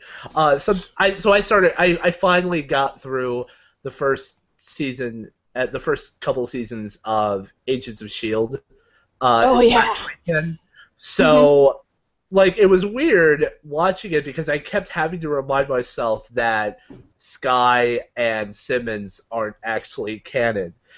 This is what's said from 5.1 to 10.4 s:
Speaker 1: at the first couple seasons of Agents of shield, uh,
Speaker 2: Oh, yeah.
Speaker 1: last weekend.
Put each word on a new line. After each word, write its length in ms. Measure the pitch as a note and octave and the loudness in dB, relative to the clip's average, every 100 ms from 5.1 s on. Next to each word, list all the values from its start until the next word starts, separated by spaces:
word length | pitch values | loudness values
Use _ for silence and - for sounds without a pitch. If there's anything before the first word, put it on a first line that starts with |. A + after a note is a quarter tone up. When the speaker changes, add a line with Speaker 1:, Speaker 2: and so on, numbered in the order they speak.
| A2+ G#2+ _ _ B2 | -10 -16 _ _ -6
Speaker 1:
at 160 | B2+ | -6
the 80 | C3+ | -4
first 400 | D#3+ C#3+ - - | -4 -4 -6 -10
couple 260 | - B2+ B2 | -4 -4 -4
seasons 540 | C3 A2+ A#2 G#2+ - G#2+ | -6 -10 -10 -12 -12 -4
of 460 | A2 G#2+ G2 G2 _ - | -2 -2 -4 -8 _ -6
Agents 340 | C3 C3 G#2+ | -6 -6 -14
of 100 | G#2 | -14
shield, 480 | - A2 A2 A2+ C#3 _ _ _ _ _ - | -8 -4 -2 -2 -6 _ _ _ _ _ -2
uh, 220 | B2 A#2 A#3+ | 2 4 4
Speaker 2:
Oh, 140 | B3+ | 6
yeah. 160 | A#3 A#3+ | 6 4
Speaker 1:
last 240 | - - - | 2 -2 -10
weekend. 520 | - - D#3+ | -10 -4 -4